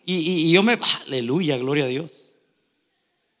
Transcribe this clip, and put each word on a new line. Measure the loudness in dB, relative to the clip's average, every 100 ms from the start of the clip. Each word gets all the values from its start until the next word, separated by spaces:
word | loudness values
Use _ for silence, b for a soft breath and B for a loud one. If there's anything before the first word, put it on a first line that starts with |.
| -4
y, |
y, | -2 0 2 4
y |
yo | 6
me... | 4 2 0 -4
Aleluya, | -4 -6 -2 -2 0 -2
gloria | -2 -2
a | 0
Dios. | -4 -8 -14 -20 _ _ _ _ _ _ _ _ _ _ _